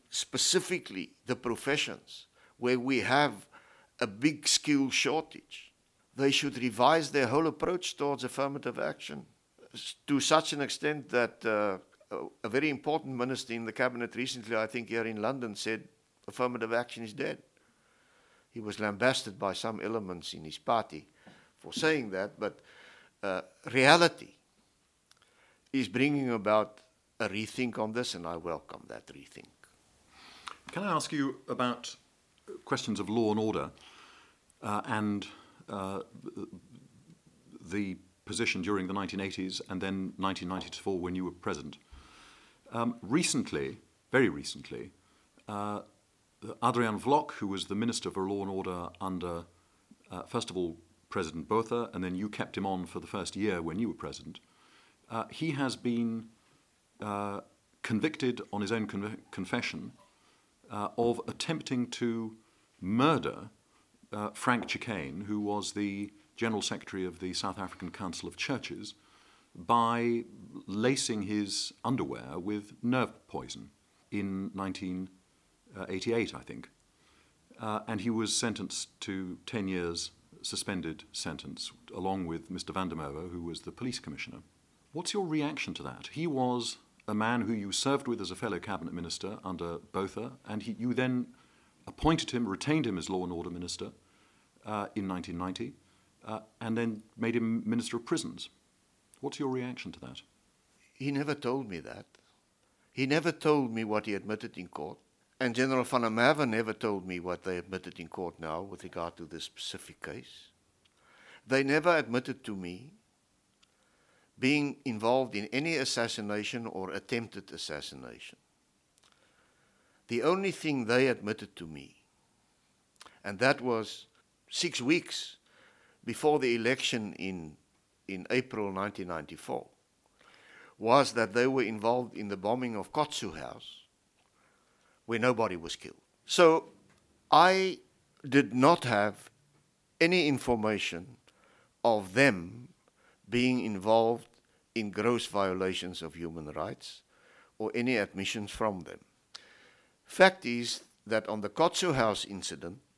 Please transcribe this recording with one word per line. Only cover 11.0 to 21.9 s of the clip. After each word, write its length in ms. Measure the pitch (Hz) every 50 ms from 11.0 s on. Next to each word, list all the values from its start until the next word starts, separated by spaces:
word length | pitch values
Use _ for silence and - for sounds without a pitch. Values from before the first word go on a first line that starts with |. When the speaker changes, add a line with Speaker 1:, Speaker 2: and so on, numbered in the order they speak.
| 120 101
Speaker 1:
that, 340 | 113 123 117 110 - - -
uh, 320 | 113 107 104 104 101 95 90 - _ _ _ _ -
a, 160 | - - 80 - - _ -
a 40 | 110
very 220 | 110 135 156 156
important 440 | 139 - - 151 151 151 - 135 131
minister 380 | 120 123 127 131 120 - -
in 140 | 117 117 117
the 60 | 110
cabinet 440 | 110 - 127 127 120 120 120 113 -
recently, 400 | 113 127 131 131 123 104 110 117
I 100 | 110 110
think 220 | 110 - 120 113 101
here 180 | 113 117 113
in 140 | 113 110 104
London, 360 | 107 117 135 131 120 110 101
said 320 | - - 107 110 - - - _ _ _ _ _ _ _
affirmative 460 | - - - 127 123 123 117 113 110
action 320 | 117 120 120 - - 113 117
is 80 | 107
dead. 260 | 104 - - 156 139 - - _ _ _ _ _ _ _ _ _ _ _ _ _ _ _ _ _ _ _ _ _
He 80 | - 117
was 200 | 107 104 98 104
lambasted 580 | 107 104 101 92 120 131 127 - - 110 95 -
by 140 | 101 98
some 280 | 92 - - 117 110 -
elements 540 | - 107 113 113 101 90 90 85 - - 92
in 100 | 82 78
his 140 | 78 - -
party 480 | - - 120 110 104 - - 76 - - _ _ - - - - - _ _
for 160 | _ - 87
saying 380 | - - 160 156